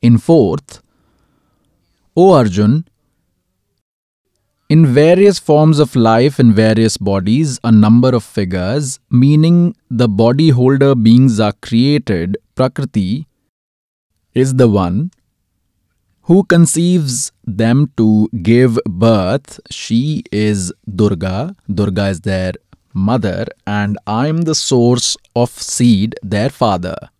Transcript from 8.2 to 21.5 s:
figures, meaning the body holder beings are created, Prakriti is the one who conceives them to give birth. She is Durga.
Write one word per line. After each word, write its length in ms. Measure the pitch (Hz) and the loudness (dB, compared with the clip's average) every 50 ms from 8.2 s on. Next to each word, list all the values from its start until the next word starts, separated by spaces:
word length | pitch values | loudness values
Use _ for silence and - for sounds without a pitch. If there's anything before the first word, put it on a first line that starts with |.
figures, 800 | - - - - 101 90 92 90 90 95 117 151 151 131 - - _ _ | -6 -6 -8 -6 -6 -4 -4 -6 -4 -4 -4 -4 -6 -6 -10 -14 _ _
meaning 640 | - 123 127 143 151 151 156 165 175 175 175 175 - _ _ _ | 0 2 2 4 2 2 2 2 2 2 0 -2 -4 _ _ _
the 160 | 127 113 123 | -4 -2 -2
body 440 | 113 101 98 113 117 127 139 165 160 | 0 0 0 0 0 2 2 2 2
holder 440 | 135 123 123 131 139 135 139 139 135 | 2 2 2 2 2 2 2 2 2
beings 460 | 123 107 113 117 123 131 135 113 104 | 2 4 4 4 6 4 4 2 0
are 140 | 110 104 101 _ - - | -2 -2 -4 _ -10 -4
created, 680 | 117 113 123 139 147 147 - - 101 87 85 90 98 - _ _ _ | -2 0 0 2 0 -2 -2 -4 -4 -4 -4 -6 -8 -10 _ _ _
Prakriti 720 | - 131 131 _ - 139 131 _ 113 95 90 107 143 156 _ _ _ _ _ _ _ _ _ _ _ _ _ _ _ _ _ _ _ _ _ _ | -4 -4 -4 _ -6 -8 -4 _ -4 -4 -2 -4 -8 -8 _ _ _ _ _ _ _ _ _ _ _ _ _ _ _ _ _ _ _ _ _ _
is 220 | - 131 135 131 | -2 -2 0 2
the 120 | 127 127 117 | 2 2 2
one 420 | 101 98 92 87 90 104 156 185 _ _ _ _ _ _ _ _ _ _ _ _ _ _ _ _ _ _ _ _ _ _ _ | 2 0 -2 -2 -4 -4 -6 -6 _ _ _ _ _ _ _ _ _ _ _ _ _ _ _ _ _ _ _ _ _ _ _
who 200 | - 165 190 196 | 2 2 2 2
conceives 880 | _ 180 170 170 - - 160 170 175 180 180 156 135 123 131 - - _ _ _ - 98 95 | _ 4 4 4 2 2 -2 -2 0 0 0 -2 -4 -6 -8 -10 -12 _ _ _ -12 -4 -2
them 300 | 113 113 120 139 147 143 _ | 0 0 2 0 0 -2 _
to 320 | - 113 110 107 107 107 - - 110 | 0 0 2 2 2 0 -2 -4 -6
give 360 | 85 104 113 120 131 127 113 113 - | 0 0 2 4 4 2 0 -2 -4
birth. 760 | - 87 87 107 113 113 104 92 90 120 139 _ - - - _ _ | -6 -4 0 0 2 2 2 0 -2 -4 -6 _ -12 -20 -20 _ _
She 520 | - - - - 110 117 131 151 156 - - - | -16 -16 -8 -4 -4 -2 -2 -2 -6 -8 -8 -8
is 400 | - 104 107 104 104 98 92 87 - _ _ - 98 90 | -4 -2 -2 -2 -2 -2 -4 -8 -10 _ _ -14 -4 0
Durga. 540 | 107 101 95 82 87 95 92 98 131 175 | 0 0 0 -2 -6 -6 -6 -6 -8 -8